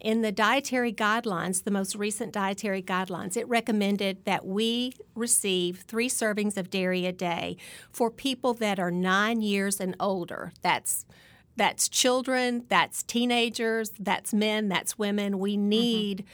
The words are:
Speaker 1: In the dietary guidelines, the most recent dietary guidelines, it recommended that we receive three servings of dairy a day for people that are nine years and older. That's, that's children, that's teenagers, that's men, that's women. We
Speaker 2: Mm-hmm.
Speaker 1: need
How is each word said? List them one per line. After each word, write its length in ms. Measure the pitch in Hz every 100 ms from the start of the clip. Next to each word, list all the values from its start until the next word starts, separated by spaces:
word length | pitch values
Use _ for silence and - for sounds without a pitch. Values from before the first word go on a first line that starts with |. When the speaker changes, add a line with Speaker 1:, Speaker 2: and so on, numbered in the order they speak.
Speaker 1:
In 220 | 214 226
the 100 | 220
dietary 580 | 202 214 269 - 254 240
guidelines, 720 | 208 214 220 233 170 175 185
the 80 | -
most 240 | 196 190 208
recent 380 | 208 208 233
dietary 480 | 214 196 202 214 190
guidelines, 540 | 190 185 190 170 190 233
it 100 | 226
recommended 760 | 233 233 214 196 202 196 196 -
that 200 | 180 -
we 460 | 196 226 240 247 - - 226
receive 680 | 240 - 202 185 175 180 -
three 220 | 226 247
servings 480 | - 220 208 208 202
of 120 | 185
dairy 360 | 196 185 185 180
a 80 |
day 420 | 180 175 170 170 180 - - -
for 180 | - 233
people 420 | 233 277 254 254 226
that 220 | 214 196
are 140 | 180
nine 480 | 175 185 190 208 233
years 400 | 214 202 196 196
and 160 | 185 185
older. 500 | 196 190 170 - 180 -
That's, 420 | 180 139 - - - - - - _ -
that's 320 | 196 - -
children, 800 | - 254 254 254 254 247 240 240
that's 360 | 185 151 -
teenagers, 880 | - 240 247 240 233 226 226 226 220 -
that's 340 | 202 - -
men, 340 | 208 214 214 208
that's 300 | 175 - -
women. 400 | 208 208 202 196
We 140 | 196 208
Speaker 2:
Mm-hmm. 140 | 202
Speaker 1:
need 560 | 220 240 220 208 196 202